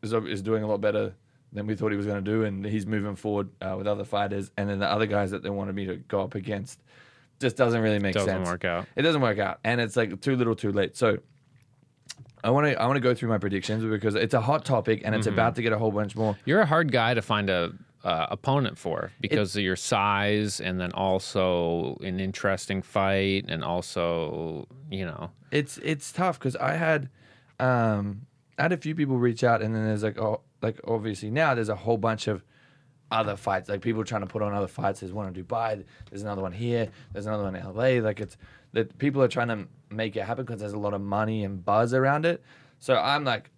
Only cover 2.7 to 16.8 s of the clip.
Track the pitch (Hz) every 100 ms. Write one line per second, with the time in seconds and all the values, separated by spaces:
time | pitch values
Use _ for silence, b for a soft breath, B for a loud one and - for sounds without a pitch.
2.7 | 107 98 107 104 95 107 104 95 - 95
3.7 | 95 101 101 101 101 101 101 98 - 101
4.7 | 98 101 104 110 104 98 98 - 101 98
5.7 | 95 95 90 - 101 92 - 104 101 -
6.7 | - b b b b b _ 127 113 123
7.7 | 117 110 104 101 92 98 92 90 87 92
8.7 | 87 - - 151 151 123 104 98 - 113
9.7 | 120 113 123 110 95 - 127 117 110 104
10.7 | 101 92 - 117 101 - _ _ _ _
11.7 | _ _ _ - - - - 110 135 147
12.7 | 131 120 135 127 117 117 107 98 95 92
13.7 | 107 110 107 110 101 110 127 113 151 -
14.7 | 123 104 107 107 110 110 101 113 120 113
15.7 | 107 110 104 104 107 110 101 - 180 185
16.7 | 160